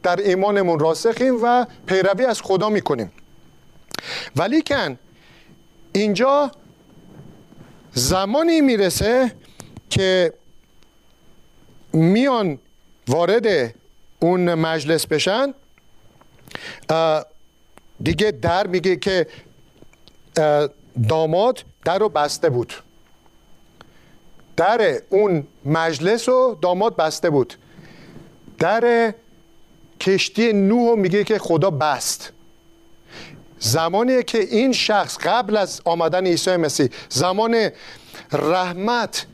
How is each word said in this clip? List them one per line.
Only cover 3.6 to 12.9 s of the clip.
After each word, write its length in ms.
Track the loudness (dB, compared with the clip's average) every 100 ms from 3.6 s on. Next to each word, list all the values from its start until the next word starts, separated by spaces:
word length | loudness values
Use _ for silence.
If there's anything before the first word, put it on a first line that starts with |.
| -20 -20 -16 -16 -12 -14 -8 -4
ولیکن 640 | 0 0 0 -2 -2 -8 _ -20 -20 -20 -20 -20 _ _ -6
اینجا 580 | -2 0 2 2 2 0 -6 -20 _ _ -20 -20 -20 -20 -20 -20 -20 -20 -20 -10
زمانی 680 | -6 -2 0 0 0 2 2
می‌رسه 680 | 2 2 0 0 0 2 0 -4 -20 -20 -20 -20 -6
که 440 | -2 2 2 0 -4 -20 -20 _ -20 -20 _ _ _ -20 -20 -20 _ -20 -20 -4
میان 680 | 0 2 2 2 0 -2 -6 _ _ _